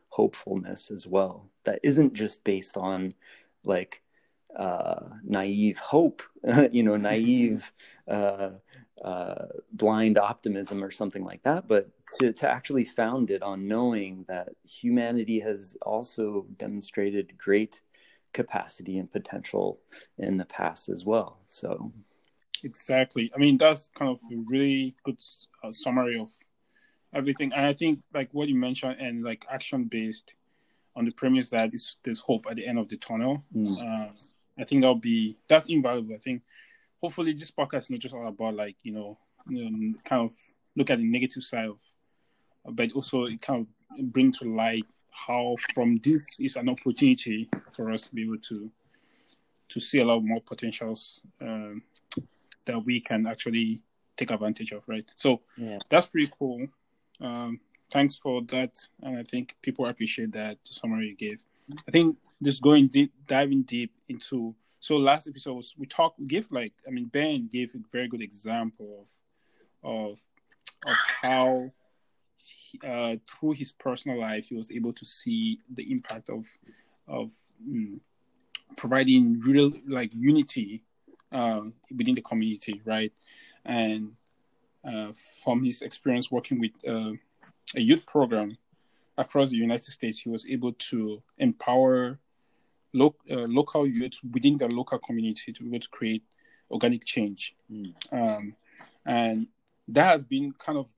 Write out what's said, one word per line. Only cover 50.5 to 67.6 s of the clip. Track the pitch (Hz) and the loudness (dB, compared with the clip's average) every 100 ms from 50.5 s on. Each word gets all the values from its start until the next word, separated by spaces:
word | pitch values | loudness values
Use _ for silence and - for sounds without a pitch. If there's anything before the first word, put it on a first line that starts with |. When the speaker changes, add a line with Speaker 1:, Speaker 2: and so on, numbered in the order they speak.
| 113 113 - 113 110 - - - _ | -8 -8 -8 -8 -10 -12 -18 -20 _
Speaker 3:
um, | 120 113 107 104 - - _ - - _ _ - - | -10 -10 -10 -14 -16 -20 _ -10 -10 _ _ -12 -8
that | 117 113 | -4 -2
we | 123 | -2
can | - 110 110 | -2 -2 -2
actually | 110 123 117 113 110 - _ _ - | -4 -2 0 0 -2 -8 _ _ -8
take | 120 | -4
advantage | 110 107 107 113 | -2 -2 -4 -8
of, | 104 - | -10 -10
right? | 110 - - | -10 -10 -2
So | 139 120 - - | 2 2 -2 -12
Speaker 1:
Yeah. | 113 104 - | -10 -10 4
Speaker 3:
that's | 160 175 | 4 4
pretty | 170 143 - | 0 -2 -2
cool. | 139 120 139 - _ _ _ _ | -6 -4 -10 -12 _ _ _ _
Um, | 123 120 117 117 _ _ _ | -10 -8 -8 -10 _ _ _
thanks | 143 139 - | 2 2 0
for | 139 123 | -4 -4
that, | 120 127 127 - - _ | -2 -2 -4 -6 -20 _
and | 131 127 | -10 -10
I | |
think | 117 123 123 - | -6 -6 -6 -6
people | - 127 120 | -6 -4 -4
appreciate | 120 110 - 113 | -4 -4 -4 -6
that | 107 107 - | -6 -8 -10
summary | - - - - 220 | -14 -10 -4 -4 -4
you | - | -6
gave. | 107 107 _ _ - - - | -10 -10 _ _ -18 -16 2
I | |
think | 165 165 - _ _ | 6 6 4 _ _
just | 143 135 | 0 4
going | 143 151 139 | 8 10 10
deep, | 139 143 - - | 6 2 0 0
diving | 135 139 139 | 2 4 2
deep | 127 120 117 - - | 0 -2 -6 -10 -14
into | 120 - 131 113 113 _ _ | -14 -8 -6 -6 -8 _ _
so | - 151 | -2 4
last | 139 151 156 | 6 4 0
episode | 135 143 | -12 -10
was, | 127 120 - | -10 -12 -14
we | 135 | -6
talked, | - 165 - | 2 2 0
we | 135 | -4
gave, | 165 220 | -4 -2
like, | 131 110 - 139 | -6 -6 -10 -10
I | |
mean, | 127 117 | -8 -4
Ben | 143 156 143 117 | -2 0 0 -4
gave | 123 | -4